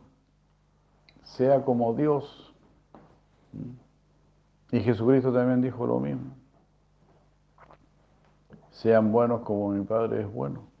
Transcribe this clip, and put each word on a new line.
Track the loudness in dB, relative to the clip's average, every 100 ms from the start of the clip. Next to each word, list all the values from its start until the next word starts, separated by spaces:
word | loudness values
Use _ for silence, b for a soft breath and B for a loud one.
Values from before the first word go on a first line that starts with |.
| -20 _ _ _ _ _ _ _ _ _ _ _
"Sea | -14 -2 2 2
como | 2 0 0
Dios". | 0 0 0 -4 -14 -20 _ _ _ _ -20 -20 _ _ _ _ -16 -14 -16 -20 _ _ _ _ _ _ _ _
Y | -2
Jesucristo | 0 2 2 4 2
también | 2 2 2
dijo | 0 -4 -2
lo | -2
mismo. | -2 -6 -10 -16 -20 _ _ _ _ _ _ _ _ _ _ _ -20 -20 _ _ _ _ _ _ _ -20 -20
"Sean | -2 4 4 4
buenos | 2 2 0
como | -4 -4 -2
mi | -4 -2
Padre | -2 -2 -4
es | -6
bueno". | -6 -8 -8 -14 _